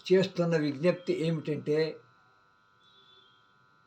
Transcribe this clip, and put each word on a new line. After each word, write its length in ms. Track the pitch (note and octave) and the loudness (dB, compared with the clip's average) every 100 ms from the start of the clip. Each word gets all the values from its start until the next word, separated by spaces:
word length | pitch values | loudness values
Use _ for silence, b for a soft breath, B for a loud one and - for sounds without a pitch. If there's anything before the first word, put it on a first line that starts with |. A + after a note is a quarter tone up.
| - | 2
చేస్తున్న 480 | F#3 F#3 - E3 D#3+ | 4 4 0 0 2
విజ్ఞప్తి 580 | D3+ C3 F3 F3 - D#3+ D#3+ | 0 0 0 0 -4 -2 -2
ఏమిటంటే, 520 | D#3 D#3+ C#3 D3 D3+ D#3+ - - _ _ _ _ _ _ _ _ - - - _ _ _ _ _ _ | -2 -4 -6 -2 0 0 -6 -20 _ _ _ _ _ _ _ _ -20 -20 -20 _ _ _ _ _ _